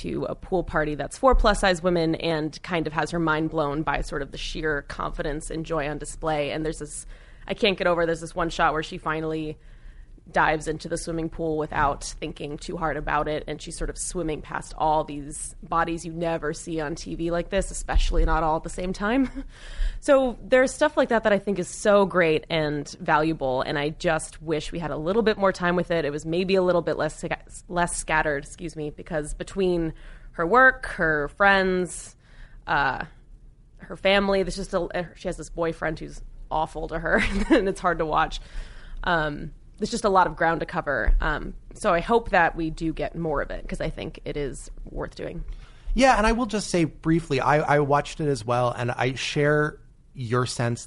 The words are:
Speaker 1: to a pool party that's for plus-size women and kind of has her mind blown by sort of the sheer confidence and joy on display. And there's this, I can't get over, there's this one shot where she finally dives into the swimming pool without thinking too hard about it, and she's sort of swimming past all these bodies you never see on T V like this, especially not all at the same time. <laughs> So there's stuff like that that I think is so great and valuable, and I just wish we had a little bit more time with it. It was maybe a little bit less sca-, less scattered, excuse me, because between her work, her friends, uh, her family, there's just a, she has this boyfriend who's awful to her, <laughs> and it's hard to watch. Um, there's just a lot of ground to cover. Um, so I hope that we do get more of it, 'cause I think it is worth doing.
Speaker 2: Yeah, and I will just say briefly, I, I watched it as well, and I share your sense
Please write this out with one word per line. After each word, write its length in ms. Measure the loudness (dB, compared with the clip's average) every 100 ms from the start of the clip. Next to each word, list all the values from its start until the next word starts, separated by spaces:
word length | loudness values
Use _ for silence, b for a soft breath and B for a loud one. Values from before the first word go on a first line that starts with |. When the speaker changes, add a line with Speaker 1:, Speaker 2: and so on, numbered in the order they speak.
Speaker 1:
to 240 | -6 -4 -4
a 80 |
pool 300 | -6 -4 -2
party 320 | -2 -2 -2 -4
that's 200 | -8 2
for 200 | 6 6
plus-size 480 | 6 4 4 2
women 320 | 2 2 2 0
and 440 | 0 -2 -2 -6
kind 240 | -4 -2 0
of 60 |
has 180 | -2 -2
her 80 | 0
mind 320 | 2 2 0
blown 320 | 0 0 0
by 180 | -2 -2
sort 220 | -2 -4
of 80 | -8
the 60 | -8
sheer 420 | -8 -4 -2 -2
confidence 680 | -4 -6 -6 -4 -4 -4 -6
and 120 | -8
joy 240 | -4 -4 -2
on 120 | -6
display. 500 | -10 -6 -2 -2 -2
And 160 | -2 -4
there's 140 | -6
this, 260 | -10 -12 -14 b b b b
I 60 |
can't 240 | 0 2 2
get 80 | 2
over, 220 | 2 2
there's 140 | 0
this 120 | -4
one 160 | -4 -4
shot 240 | 2 2
where 80 | 2
she 160 | -4 -8
finally 600 | -4 -4 -2 -4 -6 -10 b b b b b b -4
dives 380 | 2 2 2 -2
into 180 | -6 -4
the 100 | -6
swimming 300 | -4 -4 -4
pool 300 | -4 -2 -2
without 440 | -2 0 0 0 -8
thinking 520 | -10 -10 -8 -10 -10
too 200 | -8 -4
hard 180 | -4 -2
about 320 | -2 0 0
it, 160 | -4 -4
and 160 | -10
she's 160 | -10 -8
sort 120 | -6
of 80 | -6
swimming 440 | -6 -4 -4 -4
past 320 | -6 -8 -8 -2
all 260 | 2 2
these 500 | 0 -6 -10 -10 -12 -12
bodies 440 | -4 0 0 -2 -6
you 80 |
never 400 | -4 -2 -2 -2
see 260 | -6 -6 -4
on 160 | -4 -6
T 180 | -8 -4
V 140 | -2
like 200 | -2 0
this, 220 | -2 -2
especially 520 | -6 0 2 4 4
not 180 | 4 4
all 140 | 2 0
at 80 |
the 60 | -2
same 220 | -6 -6
time. 500 | -2 0 2 2 -2 -12
<laughs> 40 | B B B B B
So 380 | 4 6 4 -2
there's 300 | 4 4 4
stuff 240 | 4 2 4
like 100 | 2
that 140 | 4
that 80 | 4
I 80 | 2
think 200 | 2 -2
is 100 | -4
so 360 | 0 4 6 6
great 400 | 4 4 4 0
and 360 | 0 0 -2 -6 -8
valuable, 600 | 2 2 4 0 -2 0
and 180 | -2 -2
I 80 | -2
just 540 | -2 0 0 -2 -14
wish 320 | -4 -4 -2
we 60 | -6
had 120 | -6
a 60 | -4
little 240 | 0 2
bit 160 | 2 4
more 160 | 2
time 240 | 2 2 2
with 140 | 2
it. 120 | 0
It 80 | 0
was 140 | -4 -2
maybe 300 | -2 2 4
a 60 |
little 200 | 4 4
bit 160 | 2 0
less 220 | -2 -4
sca-, 160 | -6 -6 -8 -20 -6
less 260 | -2 0 -2
scattered, 480 | 0 2 2 -2
excuse 320 | -4 -12 -12 -8
me, 140 | -8
because 440 | -10 -6 -6 -4
between 600 | -8 -8 0 2 2 0 -6 B B B
her 140 | -4 4
work, 420 | 8 8 6 -6
her 420 | 0 2 2 -2
friends, 880 | 4 6 8 6 2 0 -6 -14 -20 b b b b -2
uh, 380 | 0 2 -2 -8 -12 -20 -20 -20 -20 -20 -20
her 180 | -16 -2
family, 480 | 4 4 4 2
there's 140 | 0 -4
just 160 | -4
a, 340 | -4 -2 -4 -6 -8
she 140 | -8
has 80 | -8
this 120 | -8
boyfriend 500 | -4 -2 -2 -4 -6
who's 220 | -10 -12 -14 -16 -6
awful 380 | -4 -4 -6 -6
to 100 | -4
her, 240 | 2 2 2 0
<laughs> 140 | 4
and 200 | 4 4
it's 100 | 0
hard 200 | -2 0
to 60 | 0
watch. 360 | 2 0 -4 B B B B B B 0
Um, 480 | 0 0 -4 -10 -12 -20 -6
there's 120 | -4
just 140 | 0
a 60 | 4
lot 180 | 4 4
of 80 | 4
ground 240 | 2 2
to 60 | -2
cover. 500 | -4 -2 0 4 4
Um, 320 | 4 -2 -6 -12 -16 -4
so 180 | 2
I 80 | 2
hope 300 | 4 2 4
that 260 | 4 4 2
we 140 | -4
do 200 | -2 -4
get 240 | -2 -4 -4
more 260 | -2 -2
of 100 | -2
it, 140 | -6 -8
'cause 100 | -6
I 100 | -6
think 300 | -6 -10 -10 -8
it 100 | -6
is 340 | -6 -8 -12 -12
worth 320 | -10 -8 -8 -8
doing. 300 | -10 -8 -10 B B B B
Speaker 2:
Yeah, 240 | 4 6 6
and 100 | 4
I 60 |
will 120 | 2 0
just 240 | -2 0
say 140 | 2
briefly, 560 | 2 0 2 2 2 0
I, 360 | 4 2 4 2
I 40 |
watched 400 | 4 2 0 -4
it 80 | -2
as 160 | -2
well, 260 | 0 0 2 0
and 140 | -4
I 220 | 0 -2
share 640 | -2 -4 0 4 4 2 -2 -20 -20 -20 -10
your 300 | -2 0 0
sense 400 | 0 -2 -2